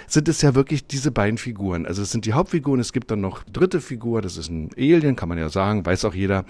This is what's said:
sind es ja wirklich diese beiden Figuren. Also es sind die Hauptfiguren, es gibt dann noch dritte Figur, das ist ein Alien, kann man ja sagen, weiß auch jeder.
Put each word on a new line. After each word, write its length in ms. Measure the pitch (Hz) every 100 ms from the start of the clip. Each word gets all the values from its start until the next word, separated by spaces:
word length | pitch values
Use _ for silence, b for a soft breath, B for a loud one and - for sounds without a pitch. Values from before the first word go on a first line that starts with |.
| B
sind 200 | 151 151
es 140 | 147
ja 140 | 147 127
wirklich 320 | 139 147 -
diese 240 | 139 147
beiden 260 | 117 104 113
Figuren. 480 | 127 104 98 85 82
Also 160 | 92
es 100 | 101
sind 140 | 113 107
die 80 |
Hauptfiguren, 460 | 127 185 170 139 127
es 140 | 117
gibt 180 | 131 -
dann 100 | 104
noch 220 | 95 -
dritte 380 | - 131 185 180
Figur, 400 | - 120 117 113
das 160 | 98 85
ist 120 | 80
ein 200 | 82 78 -
Alien, 380 | 139 170 147 123
kann 140 | 85
man 80 | 85
ja 120 | 80
sagen, 360 | 95 98 104 85
weiß 200 | 92 107
auch 80 |
jeder. 320 | 85 98 95